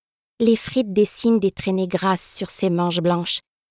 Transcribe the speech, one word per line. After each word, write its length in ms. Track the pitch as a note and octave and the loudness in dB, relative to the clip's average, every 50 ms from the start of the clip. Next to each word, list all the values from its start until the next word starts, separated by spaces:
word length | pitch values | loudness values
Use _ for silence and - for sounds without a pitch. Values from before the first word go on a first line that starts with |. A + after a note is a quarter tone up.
| _ _ _ _ _ _ _ - | _ _ _ _ _ _ _ 0
Les 160 | A#3 A#3 A3+ | 2 4 4
frites 380 | - - - - B3+ A#3 G3+ F#3 | 2 0 -2 -2 -2 -2 0 2
dessinent 480 | G#3 G#3 G3+ - - - A#3 A3+ G#3+ | 2 2 2 0 0 2 2 2 4
des 100 | G3 F#3+ | 2 0
traînées 380 | - - - G3 F#3+ F#3+ F#3+ F3+ | -2 -2 -4 -2 -2 0 0 -2
grasses 480 | F#3 E3+ F#3+ F#3+ F#3 F3+ - - - | -2 -2 0 0 0 0 -4 -8 -8
sur 140 | - F#3 - | -8 -6 -6
ses 200 | - - G3 F#3+ | -4 -2 0 0
manches 300 | E3+ F3 F3 F3 E3+ F3 | 2 2 0 0 0 0
blanches 400 | E3 F3 F3 E3+ F3 - - - - _ _ _ _ _ | 0 2 0 0 -2 -4 -6 -8 -10 _ _ _ _ _